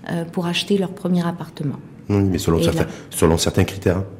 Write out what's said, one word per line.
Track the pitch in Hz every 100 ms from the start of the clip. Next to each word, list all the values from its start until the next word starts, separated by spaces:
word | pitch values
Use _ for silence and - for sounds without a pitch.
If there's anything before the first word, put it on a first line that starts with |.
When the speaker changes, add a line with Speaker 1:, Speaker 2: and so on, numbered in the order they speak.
| -
Speaker 1:
euh, | 170 165
pour | 185 170
acheter | 170 - 202
leur | 180
premier | - 180 180 170
appartement. | 175 - - 151 - - - -
Speaker 2:
Oui, | 101 98
mais | 87
selon | - 82
Speaker 1:
Et |
Speaker 2:
certains, | 85 80
Speaker 1:
là | - - -
Speaker 2:
selon | - 87 82
certains | - -
critères, | 95 98 98 90
hein. | 98